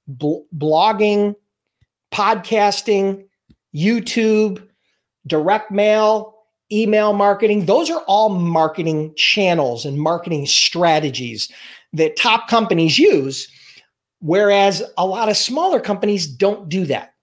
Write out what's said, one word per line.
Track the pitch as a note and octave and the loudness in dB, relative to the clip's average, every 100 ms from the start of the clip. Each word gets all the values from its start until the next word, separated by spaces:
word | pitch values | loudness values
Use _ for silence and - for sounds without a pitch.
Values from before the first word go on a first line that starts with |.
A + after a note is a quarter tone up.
| - | -20
bl-, | B2+ D3 D#3+ - D#3 | -6 -4 -4 -8 -6
blogging, | D3+ D#3 G#3 G3+ G#3 G#3 G#3 G3+ _ _ _ _ _ _ _ | 0 2 2 2 0 2 0 -4 _ _ _ _ _ _ _
podcasting, | - G3+ A3 - A3 G#3 G3+ - G3+ G3 G3 G3 _ _ _ _ D3 | -2 0 0 0 0 2 0 -2 0 0 -4 -12 _ _ _ _ -2
YouTube, | F#3 A#3 A#3 - A3 G#3+ G#3+ F#3 - _ _ _ _ _ - | 0 0 -2 0 2 2 0 -4 -14 _ _ _ _ _ -6
direct | D#3 D#3 G#3+ - | -2 0 0 -2
mail, | G3 G#3+ G#3+ G#3+ A3 - - _ _ _ | 0 2 4 2 2 -2 -16 _ _ _
email | G#3 A3 G#3+ G#3+ | -2 2 2 2
marketing. | G3+ G3+ G3+ A3 G#3 F3 | 2 2 2 2 2 2
Those | A#3 D#4+ | 2 0
are | E4 - | -4 0
all | G3+ A3 | 2 2
marketing | F#3 E3+ E3 D#3 D#3 E3 D#3 D#3 D3+ | 0 0 2 0 0 -4 -4 -4 -2
channels | C3+ - F#3+ E3+ C3+ A#2 D3 | 0 2 2 2 0 -4 -6
and | C#3+ | -4
marketing | D3+ E3+ E3+ D#3 C#3+ | -2 -2 -4 -6 -2
strategies | - - - C3+ D#3 D3+ B2 A#2+ A2 - - - - _ | 0 0 0 2 2 -2 -6 -8 -8 -10 -12 -20 -20 _
that | D#3 D#3+ D#3 | -2 -2 0
top | B3 A3+ A3+ | 0 0 0
companies | A#3 A3 E3 E3 D3 | 0 2 2 2 4
use, | F#4+ F#3+ C3+ C3+ - _ - - _ _ _ _ | 4 4 0 -8 -14 _ -20 -20 _ _ _ _
whereas | D#3 F#3 G#3 G3+ G3 F3 - - | -2 2 4 4 2 0 -6 -4
a | F#3 | -4
lot | F#3+ A3 | -2 -2
of | G#3 | -2
smaller | - C4+ F#4 D4+ | -2 -2 0 0
companies | - G3 G#3 G3+ D#3+ | -2 -2 -2 -2 -4
don't | B2 F#3+ G#3 F3+ | -2 -2 -2 -4
do | F#3 E3 | -4 -2
that. | A#2 - _ | -4 -8 _